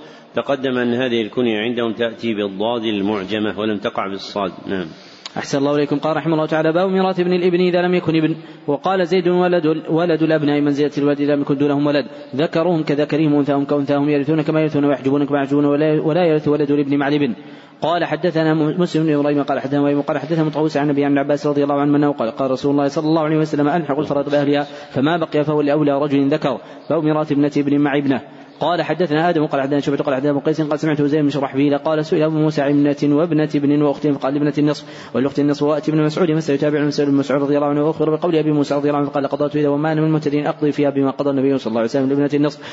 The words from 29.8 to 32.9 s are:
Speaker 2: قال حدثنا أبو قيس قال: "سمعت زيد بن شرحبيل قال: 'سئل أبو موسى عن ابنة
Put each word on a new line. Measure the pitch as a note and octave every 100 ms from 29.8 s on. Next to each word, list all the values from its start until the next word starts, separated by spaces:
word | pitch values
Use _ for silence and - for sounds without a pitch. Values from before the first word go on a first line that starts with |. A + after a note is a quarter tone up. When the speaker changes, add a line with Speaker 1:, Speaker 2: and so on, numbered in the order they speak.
| D3 C#3
Speaker 2:
قال | D3 C3
حدثنا | D3
أبو | C#3+
قيس | D#3+ D#3
قال: | D3+ D3+
"سمعت | D#3 D3
زيد | C#3+ D#3
بن | C#3+
شرحبيل | C3+ C3 C3 C#3+ C#3
قال: | D#3+ D#3 D#3
'سئل | F3
أبو | D#3 D#3
موسى | D#3 D3+
عن | C#3 C#3+
ابنة | C#3+